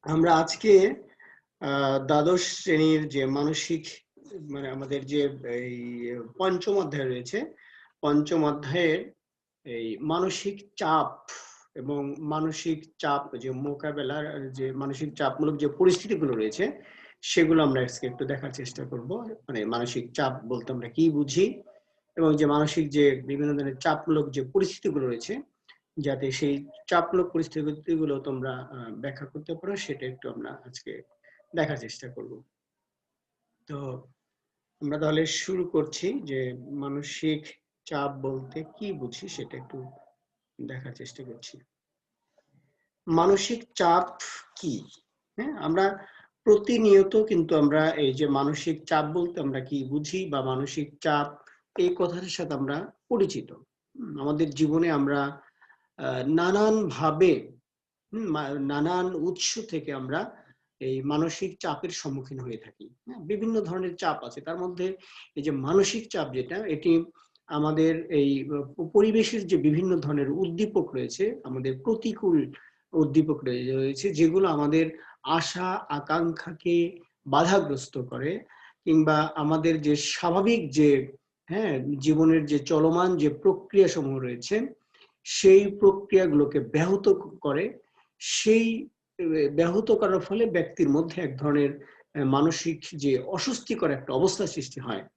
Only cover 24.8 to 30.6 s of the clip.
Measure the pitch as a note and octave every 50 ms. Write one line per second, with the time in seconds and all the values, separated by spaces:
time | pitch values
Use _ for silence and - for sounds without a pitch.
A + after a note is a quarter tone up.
24.8 | - G3+ D3 C#3+ C3 B2 A#2+ A#2 - - G#3+ C4+ D4 _ _ _ _ _ - _
25.8 | _ _ _ - D3 D3 C3+ C3 C3+ C3+ C3 - D#3 C#3+ C#3 C#3+ C#3 - - -
26.8 | - - F#3 E3+ E3+ - - F3+ F3 F3 - E3 D#3+ - - D#3 D3 D3+ D3 D3+
27.8 | - - E3 D#3+ D#3 D3 C#3+ C3+ C3+ C#3+ C3 C3 B2+ C3+ B2+ B2 B2+ - C#3 B2+
28.8 | A#2+ A2+ G#2+ A2 A#2 C#3 C#3 - D3 B2+ _ D3 D3+ - E3 E3 - F#3+ G3+ G3
29.8 | - - C#3+ C3 C3 B2+ B2+ - - B2+ A2+ - A#2+ B2 - -